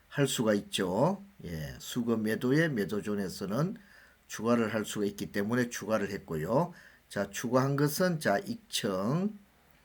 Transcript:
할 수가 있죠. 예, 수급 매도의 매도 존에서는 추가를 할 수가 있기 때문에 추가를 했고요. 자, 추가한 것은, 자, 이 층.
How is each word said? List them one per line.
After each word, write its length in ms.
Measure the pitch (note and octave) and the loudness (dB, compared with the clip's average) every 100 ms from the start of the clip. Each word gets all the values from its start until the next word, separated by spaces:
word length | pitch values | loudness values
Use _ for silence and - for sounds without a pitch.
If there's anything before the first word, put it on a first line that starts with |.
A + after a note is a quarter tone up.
| _ | _
할 160 | - C#3 | 0 0
수가 240 | - A2 | 2 4
있죠. 720 | G#2 - - F#2 F#2+ D3+ G3+ - - | 2 2 -2 0 2 2 0 -8 -14
예, 300 | - E2 C#2+ C2 | -10 -8 -8 -10
수급 420 | - B2+ A#2+ A2+ | -8 -4 0 2
매도의 480 | G#2+ A2 B2+ C#3+ E3 | 2 2 4 4 4
매도 320 | B2 F#2+ G#2 | 2 0 -2
존에서는 800 | G#2+ G2+ F#2+ - F#2+ A2+ F3 - - - - _ - | -2 -2 -2 -4 -4 0 -2 -4 -14 -20 -20 _ -16
추가를 480 | - A2 A#2+ A2 | -4 2 2 2
할 100 | A2 | 0
수가 220 | G2+ A2 G2+ | -2 -2 -2
있기 260 | G2+ G2 | -2 -6
때문에 380 | G#2 G2+ B2 A#2+ | -2 0 0 0
추가를 400 | - G2 G#2+ G2+ | -2 0 0 0
했고요. 640 | F#2+ - D#2+ D#2+ B2 E3+ - - - _ | -6 -6 -4 0 2 0 -4 -20 -20 _
자, 220 | G2+ G2 | -4 -4
추가한 460 | - A#2+ B2+ C3+ C#3 | -4 0 2 2 2
것은, 440 | D3 D3 F#3 D#3+ | 2 2 0 2
자, 180 | A#2 G2+ | 2 0
이 220 | - - - | 0 -10 -6
층. 680 | - G#2+ F#2+ G#2 D#3+ G3+ - - _ _ _ | -4 0 0 0 0 -2 -4 -20 _ _ _